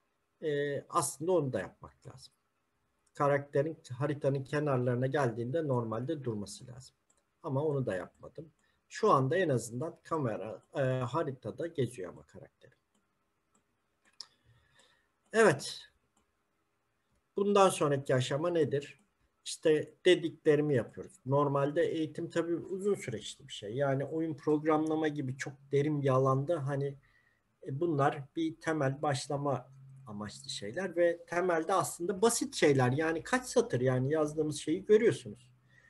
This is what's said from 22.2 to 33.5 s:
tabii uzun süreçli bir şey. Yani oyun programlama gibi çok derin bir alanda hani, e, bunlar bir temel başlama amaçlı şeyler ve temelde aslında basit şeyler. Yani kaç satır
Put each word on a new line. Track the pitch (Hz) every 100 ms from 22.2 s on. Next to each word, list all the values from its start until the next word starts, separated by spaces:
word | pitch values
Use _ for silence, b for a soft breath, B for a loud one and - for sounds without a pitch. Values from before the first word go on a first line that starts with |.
| 165
tabii | 170 165 170
uzun | 170 190 202
süreçli | 196 - 107 - - -
bir |
şey. | - 101
Yani | 123 139 135
oyun | 139 160 165
programlama | 156 - 151 156 151 156 156 156
gibi | 147 131 135
çok | - - -
derin | 139 147 147
bir | 135
alanda | 131 135 131 143 170 135
hani, | 139 139 135 b b b b b _ -
e, | 139
bunlar | 175 143 139 147 135 -
bir | 160 156
temel | - 156 135 139
başlama | 151 139 - 143 143 127 - - - - 113
amaçlı | 104 104 - -
şeyler | - 101 139 185 165
ve | 175 170 -
temelde | 170 185 165 160
aslında | 285 156 - 175 190
basit | 226 - 277
şeyler. | - 160 135 120
Yani | 135 160 165
kaç | - 254
satır | 254